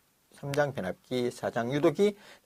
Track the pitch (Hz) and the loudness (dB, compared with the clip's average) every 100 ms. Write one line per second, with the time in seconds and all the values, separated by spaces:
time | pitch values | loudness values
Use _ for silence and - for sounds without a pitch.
0 | _ _ _ - 139 143 143 113 92 92 | _ _ _ -12 -4 0 0 0 -6 -6
1 | - 127 120 - 104 120 120 143 165 147 | -4 -2 -2 -2 -4 -2 -2 2 2 4
2 | 202 202 - - | 0 0 -18 -20